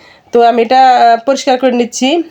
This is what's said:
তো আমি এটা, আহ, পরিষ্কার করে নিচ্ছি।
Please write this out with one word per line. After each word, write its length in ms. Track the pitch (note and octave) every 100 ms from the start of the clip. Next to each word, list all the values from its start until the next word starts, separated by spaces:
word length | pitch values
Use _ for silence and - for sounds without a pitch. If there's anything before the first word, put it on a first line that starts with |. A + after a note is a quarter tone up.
| _ _ _
তো 100 | B3
আমি 200 | A#3 A#3
এটা, 200 | A3+ C4 C4
আহ, 280 | B3 A#3 A#3 A#3
পরিষ্কার 320 | C4+ - B3+
করে 140 | C4
নিচ্ছি। 520 | B3 A#3+ - B3+ E4+ D#4+